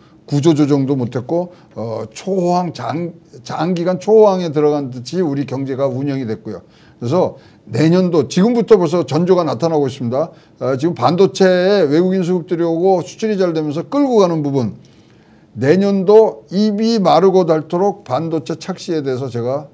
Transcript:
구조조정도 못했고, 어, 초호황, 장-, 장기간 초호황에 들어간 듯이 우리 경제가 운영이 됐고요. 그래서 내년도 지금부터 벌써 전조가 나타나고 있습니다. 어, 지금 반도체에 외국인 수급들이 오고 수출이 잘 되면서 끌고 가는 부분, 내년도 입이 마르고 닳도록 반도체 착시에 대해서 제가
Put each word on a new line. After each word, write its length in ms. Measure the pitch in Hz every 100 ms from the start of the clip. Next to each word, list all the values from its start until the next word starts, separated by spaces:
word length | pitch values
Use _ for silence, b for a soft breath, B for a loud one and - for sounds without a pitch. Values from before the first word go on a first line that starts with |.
| b b
구조조정도 720 | - 143 147 147 147 143 135 143
못했고, 560 | 117 123 123 165 175 B B
어, 300 | - 113 110 113
초호황, 600 | - - 190 175 175 180
장-, 400 | - 123 135 170 - - 135
장기간 580 | - - 160 180 170 185
초호황에 520 | 185 220 214 185 175
들어간 380 | 147 151 147 139
듯이 300 | 123 120 175
우리 240 | 175 139
경제가 440 | 139 127 135 131 139
운영이 360 | 127 143 135 123
됐고요. 360 | 110 - 95 - b b _
그래서 360 | 117 165 160 B B B
내년도 640 | - 117 156 175 185 165 127
지금부터 480 | - 202 240 220 214
벌써 260 | 170 175
전조가 380 | 160 147 175 185
나타나고 460 | 165 123 165 160 139
있습니다. 420 | 127 120 127 160 b b -
어, 160 | 123 135
지금 160 | 156
반도체에 880 | 147 123 175 190 190 190 180 185 208
외국인 400 | 160 151 180 190
수급들이 400 | 170 180 160 170
오고 400 | 170 165 185 185
수출이 340 | 156 - 220 202
잘 140 | 185
되면서 360 | 160 151 147 -
끌고 300 | 277 285 233
가는 240 | 185 165
부분, 320 | 143 139 113 - b b b b b b b
내년도 880 | - 127 180 202 196 185 214 220 - -
입이 480 | 175 214 202 226 233
마르고 440 | 180 147 190 185 170
닳도록 580 | 156 147 175 202 202
반도체 500 | - 127 165 160 156 151
착시에 460 | - 185 - 165
대해서 260 | 139 127 135
제가 400 | 117 117 139 151